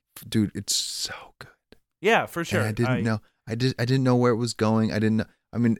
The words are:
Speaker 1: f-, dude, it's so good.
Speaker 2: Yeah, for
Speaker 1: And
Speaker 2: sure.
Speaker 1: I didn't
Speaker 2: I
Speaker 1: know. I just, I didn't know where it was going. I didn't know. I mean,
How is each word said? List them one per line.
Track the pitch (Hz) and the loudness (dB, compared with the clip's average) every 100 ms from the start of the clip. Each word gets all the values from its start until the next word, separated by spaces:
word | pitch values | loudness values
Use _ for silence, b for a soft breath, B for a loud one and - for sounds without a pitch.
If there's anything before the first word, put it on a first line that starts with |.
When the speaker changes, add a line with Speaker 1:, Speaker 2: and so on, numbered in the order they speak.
| _ - | _ -20
Speaker 1:
f-, | - | -4
dude, | 113 101 101 | -2 0 -2
it's | - - | -4 -4
so | - - - - - - | -4 -8 -10 -10 -18 -20
good. | - _ _ - _ _ | -20 _ _ -20 _ _
Speaker 2:
Yeah, | - 220 - | 2 2 0
for | 170 | -6
Speaker 1:
And | 170 | -4
Speaker 2:
sure. | 170 | -2
Speaker 1:
I | 113 | 0
didn't | 107 120 | 0 0
Speaker 2:
I | 123 | 0
Speaker 1:
know. | 113 110 - _ - | -2 -4 -6 _ -10
I | 113 | -2
just, | 131 - | -2 0
I | 120 | 0
didn't | 135 127 | 2 4
know | 123 | 4
where | 123 | 4
it | 113 | 2
was | 120 | -2
going. | - 110 110 110 | 0 2 2 2
I | 90 | 2
didn't | 110 110 | 0 0
know. | 101 _ _ | -2 _ _
I | - | 0
mean, | 120 110 | 0 0